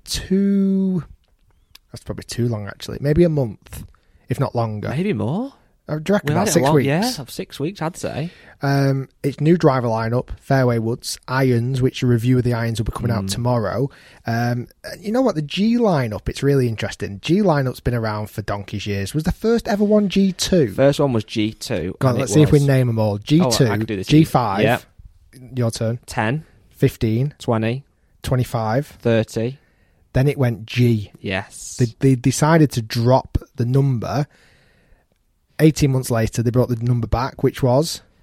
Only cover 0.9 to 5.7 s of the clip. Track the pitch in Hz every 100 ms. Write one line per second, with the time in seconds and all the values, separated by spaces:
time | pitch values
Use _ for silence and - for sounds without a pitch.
0.9 | 185 - - _ _ _ _ _ - _
1.9 | - - 92 - - 120 110 101 - -
2.9 | 110 139 151 175 151 120 - - - -
3.9 | - _ _ _ - 135 117 113 107 107
4.9 | 123 196 131 104 170 277 - _